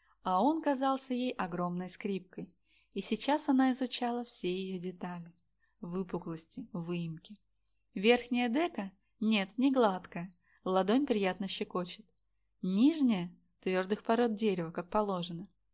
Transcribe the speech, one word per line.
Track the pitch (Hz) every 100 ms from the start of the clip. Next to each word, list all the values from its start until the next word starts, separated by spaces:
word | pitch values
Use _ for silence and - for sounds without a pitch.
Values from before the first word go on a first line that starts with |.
| _ _
А | - 185
он | 247 330
казался | 302 262 269 269 -
ей | 247 254
огромной | - 185 175 175 175 180
скрипкой, | - 202 190 185 - 180 _ _ _ _
и | -
сейчас | - 214 - 302 -
она | 262 262
изучала | 247 247 - 240 240
все | 240 - 180
её | 185 190 185
детали. | 180 180 180 175 170 _ _ _ _ _
Выпуклости, | 175 180 190 175 170 160 - - 226
выемки. | 175 170 175 170 160 - 208 _ _ _ _ _
Верхняя | - 208 240 - 240 247
дека? | 247 349 285 196 _ _ _
Нет, | 214 214 196 -
не | 269
гладкая, | 262 220 185 - 175 180 _ _ _
ладонь | 180 185 190 247 294
приятно | 220 190 185 190
щекочет. | - 208 185 175 - - _ _ _ _ _
Нижняя? | 185 190 269 330 254 196 175 - _ _
Твёрдых | 190 185 185 208
пород | - 226 240
дерева, | 208 220 180 165
как | 175 175
положено. | 214 208 185 175 170 202 _ _